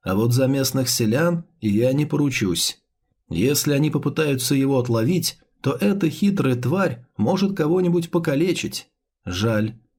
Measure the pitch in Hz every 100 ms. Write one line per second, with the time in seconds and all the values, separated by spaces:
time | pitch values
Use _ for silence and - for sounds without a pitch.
0 | - 95 117 123 131 139 131 135 123 -
1 | 113 123 170 170 - _ 107 101 127 135
2 | 147 147 143 127 98 85 - - _ _
3 | _ _ _ 82 120 143 151 143 151 151
4 | 143 - 151 135 123 139 135 135 120 113
5 | 113 180 165 - _ _ 135 139 202 196
6 | 160 - 202 196 131 120 120 180 185 120
7 | - - 107 190 196 - 151 185 180 175
8 | 170 175 165 143 185 - - - - _
9 | _ _ - 90 110 107 107 - _